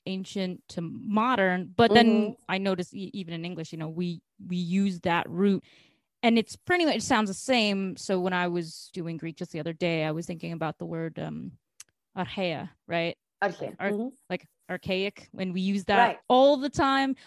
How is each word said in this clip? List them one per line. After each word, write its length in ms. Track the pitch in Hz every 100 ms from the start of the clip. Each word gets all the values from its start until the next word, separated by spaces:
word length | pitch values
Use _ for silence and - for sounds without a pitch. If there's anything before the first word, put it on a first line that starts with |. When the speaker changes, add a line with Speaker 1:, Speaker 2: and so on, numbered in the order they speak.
| -
Speaker 1:
ancient 560 | 190 185 202 185 175 -
to 100 | -
modern, 880 | 165 - 214 208 240 233 190 180 180 -
but 160 | 226
then 140 | 233 233
Speaker 2:
Mm-hmm. 260 | 214 214 - -
Speaker 1:
I 80 | 190
notice 380 | 196 185 175
e-, 160 | 202 185
even 220 | 185 165
in 100 | 170
English, 280 | 170 170 160
you 60 | 165
know, 100 | 160
we, 320 | 160 180 170 - - 180
we 100 | 180
use 440 | 170 190 196 175
that 280 | 180 170 -
root, 340 | 170 202 190 - _ _ _ _ _
and 160 | 240 226
it's 180 | - -
pretty 300 | - 359 311
much, 100 | 220
it 60 |
sounds 260 | - 233 208
the 60 |
same. 600 | 190 - 247 208 196 190 160
So 200 | - 185
when 140 | 185
I 160 | 180 180
was 400 | 175 160 - -
doing 240 | 190 165 165
Greek 180 | 165 -
just 160 | 175
the 80 | 160
other 140 | 165
day, 300 | 160 175 160
I 80 | 156
was 120 | 156
thinking 280 | 170 165 170
about 260 | 165 160 -
the 80 | 165
word, 320 | 165 165 170
um, 340 | 160 151 143 - _ - - _ _ 190
archaea, 540 | 180 - 180 151 180 - -
right? 320 | 170 170 - _ _
Speaker 2:
Archaea. 320 | 202 - 120 -
Speaker 1:
Ar-, 120 | 202
Speaker 2:
Mm-hmm. 180 | 208 254 - -
Speaker 1:
like 160 | 180 - _ -
archaic, 580 | 180 196 190 202 - -
when 200 | - 190
we 80 | 180
use 240 | 185 196
that 220 | 185 214 233
Speaker 2:
Right. 120 | - -
Speaker 1:
all 280 | 254 277 285
the 120 | 285
time. 460 | - 277 269 269 262